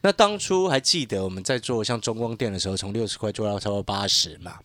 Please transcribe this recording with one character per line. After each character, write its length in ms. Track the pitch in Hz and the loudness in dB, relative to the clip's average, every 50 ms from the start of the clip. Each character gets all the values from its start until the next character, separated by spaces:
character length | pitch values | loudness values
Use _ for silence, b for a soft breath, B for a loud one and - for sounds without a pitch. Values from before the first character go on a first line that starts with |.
那 100 | - 196 | 4 2
当 280 | 202 - 214 202 208 202 | 6 6 6 6 6 0
初 280 | - - 190 185 185 | -2 0 2 2 4
还 140 | 185 143 135 | 4 2 2
记 240 | 131 - - 175 139 | 4 2 2 2 0
得 180 | 110 - 98 95 | -2 -2 -2 -2
我 60 | 95 | -2
们 160 | 92 95 95 | -4 -6 -2
在 140 | - 135 123 | -2 -2 -2
做 260 | - - 127 113 107 | 0 -2 -2 -2 0
像 160 | - 123 113 | 0 -2 -2
中 160 | - - 113 | -2 -4 -2
光 180 | 113 117 113 117 | -2 -2 -4 -2
电 160 | 110 131 110 | -2 -2 -2
的 80 | 98 95 | -2 -2
时 120 | 87 98 | -2 -2
候， 40 | 98 | -2
从 160 | 95 - 95 | -4 -4 -4
六 160 | 101 117 113 | -2 -2 -2
十 120 | 101 - - | -2 -4 -4
块 120 | - 107 | -4 -4
做 160 | 101 - 110 | -2 -2 -2
到 140 | 104 101 98 | -2 -2 -2
差 80 | - 107 | -2 -2
不 60 | 101 | -2
多 80 | 101 98 | -2 -2
八 260 | - 101 98 101 98 | -2 -2 0 2 2
十 300 | - - - - - - | 2 2 2 0 -4 -14
嘛。 200 | 87 87 85 - | -14 -16 -16 -16